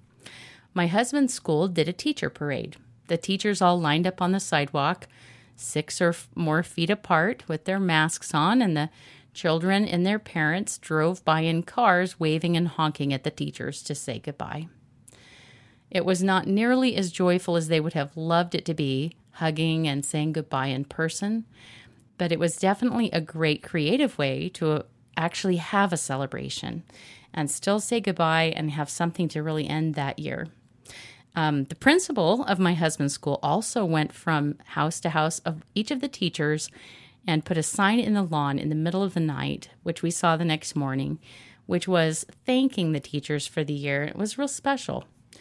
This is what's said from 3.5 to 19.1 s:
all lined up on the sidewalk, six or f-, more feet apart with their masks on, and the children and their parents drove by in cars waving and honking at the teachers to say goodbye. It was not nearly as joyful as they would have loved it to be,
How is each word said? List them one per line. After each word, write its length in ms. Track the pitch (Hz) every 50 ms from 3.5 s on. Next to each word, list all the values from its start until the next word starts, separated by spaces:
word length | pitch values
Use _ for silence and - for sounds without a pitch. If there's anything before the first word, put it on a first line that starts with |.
| 202 -
all 180 | 185 175 175 175
lined 260 | 165 147 151 165 175
up 160 | 185 185 -
on 120 | 180 175 196
the 60 | 196
sidewalk, 680 | - - 165 147 143 131 - 143 139 156 185 - - - - - - - - - - - -
six 460 | - - - - 151 151 - - -
or 80 | 180 170
f-, 180 | 170 - - - -
more 280 | 170 170 156 156 165 165
feet 260 | - - 170 165 165
apart 580 | 214 214 - - 175 156 170 214 262 - -
with 160 | - 160 156 -
their 160 | 190 190 196
masks 540 | 190 175 160 156 156 165 - - - - -
on, 280 | 147 156 185 233 262
and 160 | 233 185 156
the 120 | 147 151 156 _ - - - - - - _ -
children 520 | - - 165 156 165 170 185 196 202 214
and 200 | - - 175 180
their 140 | 190 214 214
parents 580 | - - - 170 156 151 170 196 208 - -
drove 460 | - - - 156 156 156 170 185 - -
by 180 | 156 160 160
in 220 | 160 165 160 165 170
cars 560 | - - 247 240 202 180 175 185 180 - -
waving 380 | 165 156 156 156 190 170 170
and 100 | 165 175
honking 460 | 160 - - 160 151 151 - 143 143 139
at 100 | 139 -
the 80 | 151
teachers 500 | - - 147 147 - - - 143 143 - -
to 120 | - 147
say 240 | - - 139 123 -
goodbye. 480 | - 147 143 - 147 - - 151 160 170 - - _ _ _ _ - - - - - - - - - - - - - - _ _ _ -
It 160 | - 180 165
was 160 | 185 185 175
not 260 | 190 196 190 180 -
nearly 480 | 190 196 214 233 247 254 254 262 247 202
as 160 | 196 190 175
joyful 440 | - - 185 180 175 180 180 180 170
as 120 | 170 160
they 120 | 156 165 160
would 140 | 151 165 -
have 240 | 160 151 143 -
loved 360 | 165 160 165 165 170 175 175 -
it 120 | 160 -
to 80 | 165 156
be, 420 | 156 147 135 131 131 151 165